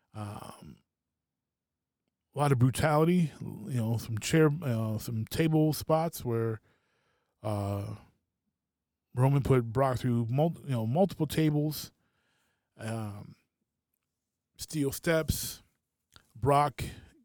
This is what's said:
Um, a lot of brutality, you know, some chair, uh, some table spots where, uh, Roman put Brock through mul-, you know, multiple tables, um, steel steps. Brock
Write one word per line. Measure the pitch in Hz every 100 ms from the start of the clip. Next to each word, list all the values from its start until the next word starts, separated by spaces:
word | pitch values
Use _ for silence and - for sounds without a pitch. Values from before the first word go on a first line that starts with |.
| _
Um, | 107 104 104 - - - - _ _ _ _ _ _ _ _ _ _ _ _ _ _ _
a | 135
lot | 147
of | 131
brutality, | 127 - 156 151 160 180 156 -
you | 110 - - 123
know, | 110 113
some | - 110
chair, | - 160 156 151
uh, | 151 113 110 110
some | - 113 107
table | - 160 156 156
spots | 147 - 160 165 -
where, | 127 117 113 110 _ _ _ _ _ _ _ _
uh, | 107 104 101 101 104 107 - _ _ _ _ _ _ _ _ _ _
Roman | 123 135 143
put | 135 131 117
Brock | 117 135 123
through | 127 117 113
mul-, | 131 165 -
you | 139
know, | 123 110
multiple | 147 196 - 151
tables, | - 156 147 151 151 - _ _ _ _ _ _ _ _ -
um, | 110 113 107 101 - - _ _ _ _ _ _ _ _ _ _ _ -
steel | - 156 139
steps. | - 175 160 156 - - - _ _ _ _ _ - _ 113
Brock | 117 143 147 - - - - _